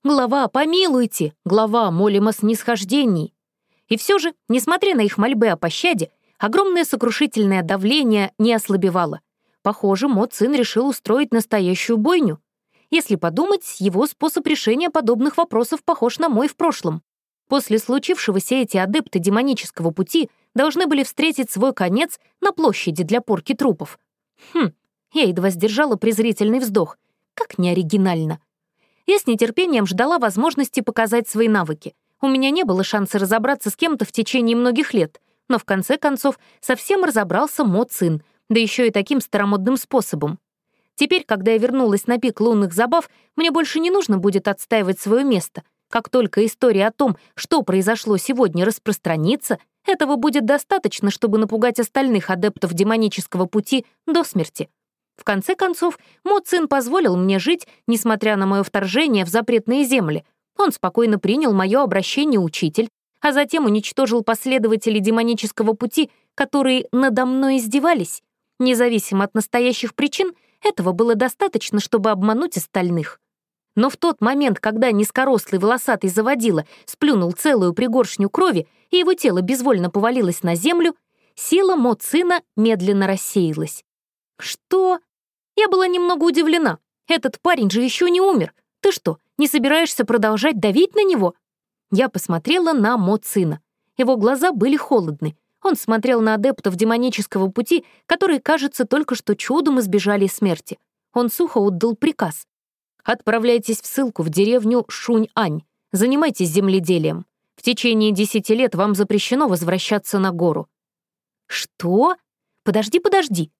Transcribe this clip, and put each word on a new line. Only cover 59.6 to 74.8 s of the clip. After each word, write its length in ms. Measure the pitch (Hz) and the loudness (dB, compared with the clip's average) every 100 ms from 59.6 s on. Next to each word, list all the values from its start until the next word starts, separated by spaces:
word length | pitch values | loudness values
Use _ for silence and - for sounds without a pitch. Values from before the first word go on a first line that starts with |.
| 226 262 | 0 0
земли. 420 | 269 262 165 151 _ _ _ - | 2 0 0 -4 _ _ _ -2
Он 140 | 392 | 0
спокойно 480 | - 185 226 233 208 | 0 -4 0 0 0
принял 340 | 190 254 294 | 0 0 2
мое 280 | 196 190 247 | 2 2 2
обращение 560 | 262 190 180 285 302 226 | 2 0 -2 -2 0 2
«учитель», 500 | 170 - 160 156 226 _ _ _ | 0 -2 -2 -2 -4 _ _ _
а 100 | 294 | 0
затем 340 | 277 285 320 254 | 2 0 0 2
уничтожил 580 | 214 208 - 262 233 | 0 -2 -2 0 0
последователей 760 | 220 226 262 262 220 220 226 214 | 0 -2 0 0 2 0 0 0
демонического 720 | 196 226 233 233 214 - 220 | 2 0 0 -2 -6 -2 -2
пути, 380 | 226 240 - 294 _ _ - | -2 -4 -2 -4 _ _ -6
которые 520 | 277 285 262 254 - | -2 0 2 0 0
надо 340 | 247 269 226 254 | 0 2 2 0
мной 320 | 262 269 269 | 0 2 0
издевались. 640 | 220 269 311 311 165 - _ _ _ _ | 0 0 2 0 -2 -10 _ _ _ _
Независимо 640 | 254 233 247 226 - 196 202 | 0 2 2 0 0 -2 0
от 80 | 220 | -2
настоящих 600 | - 247 247 240 233 - | -2 0 0 0 -6 -2
причин, 380 | 285 - 381 339 _ _ | -4 -2 -4 -4 _ _
этого 280 | 415 415 180 | -2 0 -2
было 240 | 180 233 220 | 0 0 2
достаточно, 640 | 254 - 277 214 - 208 | 0 -2 -2 -2 -2 -4
чтобы 320 | - 226 208 | 0 0 0
обмануть 460 | 202 208 220 349 - | 0 0 0 -2 -6
остальных. 600 | - 196 180 170 151 - _ _ _ _ _ - | -4 -2 -2 -2 -4 -12 _ _ _ _ _ 0
Но 140 | 262 | 0
в 80 | - | 0
тот 240 | 339 - | -2 0
момент, 380 | 220 277 277 196 | 0 0 0 0
когда 320 | 214 214 | -2 0